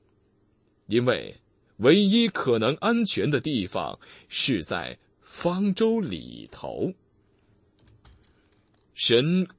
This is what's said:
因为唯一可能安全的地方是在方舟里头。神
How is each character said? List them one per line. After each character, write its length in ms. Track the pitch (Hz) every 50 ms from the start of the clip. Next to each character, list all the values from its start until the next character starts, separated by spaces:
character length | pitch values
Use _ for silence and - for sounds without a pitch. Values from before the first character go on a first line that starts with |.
| _ _ _ _ _ _ _ _ _ _ _ _ _ _ _ _ _
因 180 | - 101 120 120
为 300 | 123 113 78 58 50 - - _ _ _ _ _ _ _ -
唯 220 | 98 127 165 202
一 280 | 208 196 196 233 233 226
可 320 | - - - 135 120 113
能 160 | 110 113 143
安 280 | - - 208 233 233 240
全 240 | 196 - - 95 135
的 120 | 147 131
地 260 | - 156 147 117 95
方 320 | - - 95 85 64 50 - - - - - - -
是 340 | - - - - 131 92 78
在 340 | - - 90 73 62 64 - _ _ _ _
方 540 | _ - - - - 170 175 185 202 202 185
舟 240 | - 220 226 226 226
里 500 | 202 131 92 80 60 60 60 58 55 - -
头。 420 | - - 67 57 65 92 175 131 - _ _ _ _ _ _ _ _ _ _ _ _ _ _ _ _ _ _ - _ _ - - _ _ _ _ _ _ _ _ _ _ _ _ _ _ _ _
神 540 | - - - 117 117 135 156 175 185 185 - -